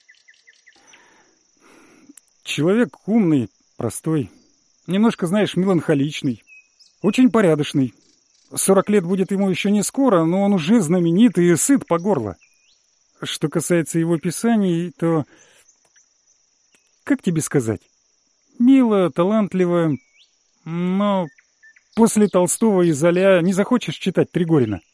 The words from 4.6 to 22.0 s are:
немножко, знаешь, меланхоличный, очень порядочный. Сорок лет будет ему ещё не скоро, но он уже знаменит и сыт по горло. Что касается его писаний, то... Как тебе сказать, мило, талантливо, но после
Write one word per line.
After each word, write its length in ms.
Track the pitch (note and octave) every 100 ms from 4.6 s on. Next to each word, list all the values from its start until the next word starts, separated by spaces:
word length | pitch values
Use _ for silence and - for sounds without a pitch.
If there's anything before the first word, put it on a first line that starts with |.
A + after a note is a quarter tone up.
| _ _ -
немножко, 400 | F#3+ A3+ - E3+
знаешь, 260 | G#3 F3+
меланхоличный, 880 | F3 F#3+ F3 - D3 C#3 - C#3 A2+ _ - _ _ _ _
очень 280 | E3+ A#3 B3+
порядочный. 640 | A3+ F#3+ D3+ D3 D3+ B2+ - _ _ _ _ _
Сорок 360 | - - - G3
лет 160 | G#3
будет 260 | E3+ F#3+ F#3+
ему 180 | G3 G3
ещё 200 | F3+ G3+
не 160 | G#3
скоро, 400 | F#3 - C4+ F3+
но 180 | D#3+ F#3+
он 100 | G3+
уже 280 | G3 D3+ A#3+
знаменит 580 | D#3 F3+ E3+ F3 A#3+ F3
и 160 | F3
сыт 320 | E3 - C#4 -
по 140 | E3+
горло. 360 | F#3 E3 G#2 - _ _ _ _ _ _ _ _
Что 260 | D3+ - D3+
касается 520 | E3+ - E3+ D3+ E3+
его 180 | E3 E3
писаний, 720 | F3+ - A#3 A3+ F#3+ E3+ F3
то... 340 | - E3 D#3+ - _ _ _ _ _ _ _ _ _ _ _ _ _ _ _ _ _
Как 180 | - -
тебе 200 | - C#3+
сказать, 400 | - D3 A2+ G2+ - _ _ _ _ _ _ -
мило, 500 | A#3+ C4+ A#3+ G3+ F3
талантливо, 800 | - F3+ A3 G3+ F#3 F3+ F3 D#3+ C3+ - _ _ _ _ _
но 640 | D#3+ E3+ F3+ F#3+ G#3 G3 D#3+ - _ _ - _ _
после 320 | -